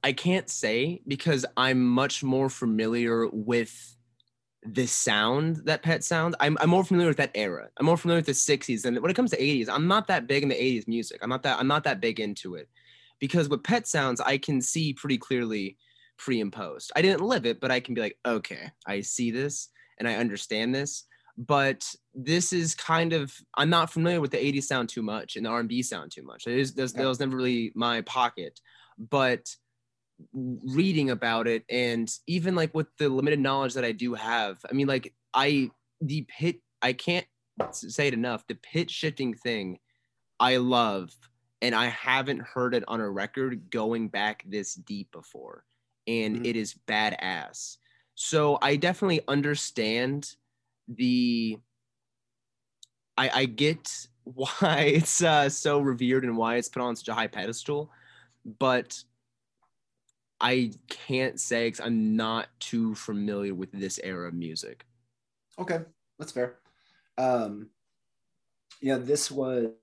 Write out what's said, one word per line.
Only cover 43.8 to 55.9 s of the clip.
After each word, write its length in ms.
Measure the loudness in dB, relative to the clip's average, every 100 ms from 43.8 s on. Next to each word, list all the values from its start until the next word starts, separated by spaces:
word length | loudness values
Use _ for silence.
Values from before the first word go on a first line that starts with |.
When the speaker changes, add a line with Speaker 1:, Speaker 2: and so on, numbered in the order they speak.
| -2 -2 -4
Speaker 1:
back 340 | -2 -2 -4
this 300 | -8 -8 -8
deep 380 | -10 -12 -12 -12
before, 520 | -18 -20 -20 -18 -20 _ _ _ _ -6
and 260 | -2 -2 -2
Speaker 2:
Mm-hmm. 80 | -2
Speaker 1:
it 100 | -2
is 180 | -4 -8 -4
badass. 880 | 0 0 -2 -6 -6 -8 -12 -14 -14 _ _ _ -10
So 420 | -2 0 2 2
I 140 | 2
definitely 460 | 2 2 0 0 0 2
understand 1080 | 0 2 -2 -4 -2 0 0 0 -4 -8 -16 _ _ _ _ -18
the, 720 | -2 2 4 2 2 -2 -6 _ _ _ _ _ _ _ _ _ _ _ _ -20 _ _ 0
I, 120 | 2 2
I 40 |
get 640 | 0 2 2 2 -6 -10 -12
<laughs> 120 | _
why 640 | -18 -8 -6 2 4 6 6
it's, 280 | 6 4 4
uh, 260 | 6 6 4
so 300 | 2 2 4
revered 460 | 2